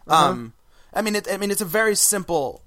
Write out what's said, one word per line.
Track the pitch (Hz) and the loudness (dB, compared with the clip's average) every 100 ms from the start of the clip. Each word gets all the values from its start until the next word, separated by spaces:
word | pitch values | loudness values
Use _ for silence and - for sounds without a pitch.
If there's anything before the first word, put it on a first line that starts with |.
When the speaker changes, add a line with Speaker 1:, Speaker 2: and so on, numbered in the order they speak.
| - | 0
Speaker 1:
Uh-huh. | 156 143 | 4 4
Speaker 2:
Um, | 123 113 - _ - - | 0 -8 -18 _ -20 -8
I | - | -4
mean, | 214 208 | -2 -2
it, | 196 | -2
I | 190 | -4
mean, | 202 | -2
it's | 196 | -2
a | 190 | -2
very | 202 220 | 0 2
simple | 202 - 202 175 165 131 - | 2 2 0 -2 -2 -2 -6